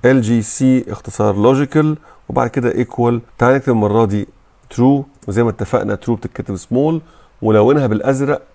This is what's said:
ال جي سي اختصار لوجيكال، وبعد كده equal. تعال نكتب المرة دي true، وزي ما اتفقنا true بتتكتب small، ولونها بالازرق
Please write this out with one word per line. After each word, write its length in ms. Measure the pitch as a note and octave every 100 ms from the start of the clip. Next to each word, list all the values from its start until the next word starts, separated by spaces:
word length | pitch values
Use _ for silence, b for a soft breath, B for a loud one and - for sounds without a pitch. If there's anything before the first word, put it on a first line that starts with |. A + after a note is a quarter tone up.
ال 180 | B2 C3+
جي 200 | G#2+ A#2
سي 420 | G#2+ - C3 C3 -
اختصار 480 | G#2 - - G#2 G2
لوجيكال، 600 | A2 C3+ C#3+ D#3 D#3 D3+ b b _
وبعد 200 | C3 A#2+
كده 240 | C3+ A#2+ -
equal. 300 | A#2+ - A#2+ A#2+ - -
تعال 160 | A#2+
نكتب 180 | C3+ C3+
المرة 320 | A#2 G#2 G#2+
دي 240 | A2 G#2 G2 _ _ _ _
true، 280 | - B2+ C#3 C#3 _ -
وزي 140 | G2+
ما 80 | A#2
اتفقنا 480 | G#2+ G#2+ A#2+ G2+ G2+ -
true 40 |
بتتكتب 460 | A2+ - - - F#2+
small، 460 | - B2 D3 E3 b b b b
ولونها 440 | A2 A2 A2 D3 C3
بالازرق 560 | G#2+ B2+ C3+ C#3 - -